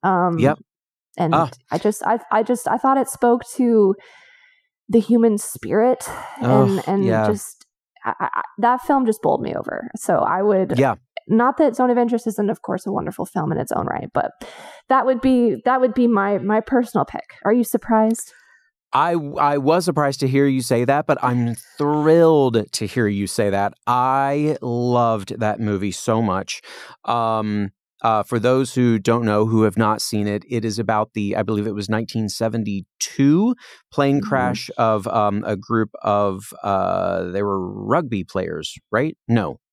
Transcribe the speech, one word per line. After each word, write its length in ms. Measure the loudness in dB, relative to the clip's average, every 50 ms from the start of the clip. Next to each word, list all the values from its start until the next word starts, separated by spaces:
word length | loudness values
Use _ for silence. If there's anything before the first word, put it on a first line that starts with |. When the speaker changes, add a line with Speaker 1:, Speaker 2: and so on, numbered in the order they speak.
| 0
Speaker 1:
Um, 340 | 0 0 2 0 0 0 2
Speaker 2:
Yep. 200 | 0 0 0 -2 -8 _ _ _ _ _ _ _ _ _ _
Speaker 1:
and 160 | -4 -2 0 2
Speaker 2:
Ah. 160 | 2 0 0 -4 -14 _ _
Speaker 1:
I 60 | -6
just, 260 | -2 -2 -2 -2 -2 -2
I, 140 | -2 -2 -2 -2 -2
I 120 | 0 0 0
just, 240 | 0 -2 -2 -2
I 100 | -4 -4
thought 200 | 0 0 2 2
it 100 | 2 0
spoke 360 | -4 -4 0 2 2 2 2 -2 -10 -2
to 400 | 0 2 4 6 6 6 4 2 0 -6 -20 -20 -20 -20 -20 -20 _ _ _ _ _ _ _ _ _ _
the 120 | 2 2 2
human 380 | 4 6 4 4 4 4 2
spirit 720 | 0 -4 -8 -14 -12 -8 -2 0 2 2 2 2 0 -4 -12 -12 -12 -14 -16 -12 -4
and, 400 | 0 2 4 4 4 4 2 -2
Speaker 2:
Ugh, 40 | -2
Speaker 1:
and 160 | -2 -2 0 0
Speaker 2:
yeah. 200 | 2 2 2 2
Speaker 1:
just, 400 | 0 0 -2 -6 -14 -18 _ -20 _ _ _ _ _ _ _ -8
I, 100 | -8 -6 -4
I, 100 | -6 -4 -4
I, 60 | -6 -6 -8 _ 0
that 220 | 2 2 2 0
film 240 | 0 0 2 2 2
just 140 | 2 0 0 0
bowled 180 | 0 0 0
me 140 | -2 -4 -6
over. 340 | -6 -8 -8 -10 -10 -12 -12 -14
So 220 | -10 -2 0 0
I 260 | 2 2 0 0 0 2
would, 340 | 2 2 2 2 0 2
Speaker 2:
Yeah. 180 | 2 2 2 0 -4 _ _ _ -18 _
Speaker 1:
not 300 | 0 2 2 2 2 2
that 180 | 2 2 2 2
Zone 140 | 2 0 2
of 80 | 2
Interest 300 | 2 2 0 0 -2 -2
isn't, 220 | -4 -4 -2 -2 -2
of 100 | -2 -4
course, 240 | -6 -8 -8 -6 -6
a 60 | -6
wonderful 340 | -6 -4 -6 -6 -8 -8 -10
film 260 | -6 -4 -4 -4 -2
in 60 | -2
its 140 | -4 -4 -4
own 160 | -4 -4 -4
right, 220 | -4 -6 -6 -8 -6 _
but 180 | -4 -4 -4 -6 _ -20 -20 -20 -20 -20 -20 -20 -20 _ _
that 180 | 0 2 2
would 140 | 2 0 2
be, 380 | 2 2 2 4 4 2 0 0 0
that 160 | 0 2 2
would 140 | 2 0 2
be 100 | 2 2
my, 320 | 2 4 2 2 0 -2
my 220 | -2 0 0 0 0
personal 420 | 0 0 0 0 0 0 -2 -2 -2
pick. 300 | -2 -6 -14 -14 _ -20 -6 0
Are 80 | 0 2
you 100 | 2 2
surprised? 680 | 0 -2 -6 -2 0 2 2 2 2 0 -4 -6 -16 -18 _ _ _ _ _ _ _ _ _ _ _ 0
Speaker 2:
I, 200 | 0 0 2 0
I 440 | -2 -2 -4 -2 0 0 2 2
was 260 | 2 2 2 2 2 2
surprised 340 | 0 0 2 0 0 0 0
to 60 | -2
hear 180 | 0 2 2 2
you 160 | 4 2 0
say 240 | 0 0 0 2 2
that, 220 | 2 0 0 2
but 100 | 0 -2 0 0
I'm 320 | 0 0 2 0 0 -2 -6 -10 -20 -8
thrilled 960 | -4 -2 0 0 2 4 6 6 6 6 6 6 6 4 4 2 0 -2 -2 -6
to 120 | -8 -8
hear 220 | -4 -2 0 0
you 180 | 0 0 -2 -4
say 220 | -4 -2 0 0 0
that. 240 | 2 0 -2 -2 -4 _ _
I 680 | -2 0 0 2 0 0 0 0 0 0 0 0 -2 -2 -4
loved 800 | -4 -4 -2 -2 0 2 2 2 2 2 0 -2 -4 -8 -6 -4
that 200 | -2 -2 -2 -2
movie 320 | -2 -2 -2 -2 -2 -4
so 300 | -6 -6 -2 0 0 0
much. 400 | 2 0 0 -2 -4 -6 -12 -14 _ -20 -20 -20 -20 -20 -20 _ _
Um, 680 | -4 -2 0 0 0 -2 -2 -2 -2 -2 -4 -4 -6 _ _ _ _ _ _ 0
uh, 180 | 0 0 0 0
for 140 | 0 -2 0
those 360 | 2 2 2 2 0 -2 0
who 240 | 0 2 2 2 2
don't 260 | 2 0 0 2 2
know, 220 | 0 2 2 2
who 160 | 2 2 2 2
have 140 | 2 2
not 220 | 2 0 0 0 -2
seen 260 | -4 -6 -4 -4 -2
it, 160 | -2 -4 -6 -6
it 160 | -6 -6 -4 -4
is 140 | -4 -4 -4
about 340 | -4 -2 0 -2 -2 -4 _
the, 220 | -6 -4 -2 -2
I 60 | -2 -2
believe 220 | -2 -2 -2 -2
it 80 | -4 -6
was 160 | -6 -4 -4
nineteen 400 | -4 -4 -4 -4 -4 -4 -4 -4
seventy-two 1300 | -4 -4 -4 -4 -2 -4 -4 -4 -6 -6 -8 _ _ _ -10 -8 -2 2 4 4 4 4 2 0 -2 _ -8 -20 -20 -20 _ _
plane 280 | -2 0 2 2 2 0
Speaker 1:
Mm-hmm. 80 | 0 -2
Speaker 2:
crash 400 | -2 0 0 -2 -4 -6 -8 -12 -4
of, 300 | 0 0 2 2 0 -2
um, 360 | -2 0 0 0 2 0 -2 -4
a 100 | -4 -6
group 320 | -6 -4 -2 0 0 0 -2 -6 -6 -2
of, 500 | 0 2 2 2 0 -2 -6 -10 -16 -16 -8
uh, 600 | -4 -2 0 0 0 0 -2 -2 -2 -2 -2 -4 -4 -4
they 100 | -4 -4
were 180 | -2 -2 -2 -2 -4
rugby 560 | -6 -8 -10 -4 0 0 0 0 -2 -4 -6 -6
players, 540 | -4 -6 -6 -4 -4 -6 -8 -8 -10 -14 -16 _ _
right? 260 | -2 -2 -2 -2 -6 _ _
No. 320 | 0 0 0 0 -2 -8 -10 _ _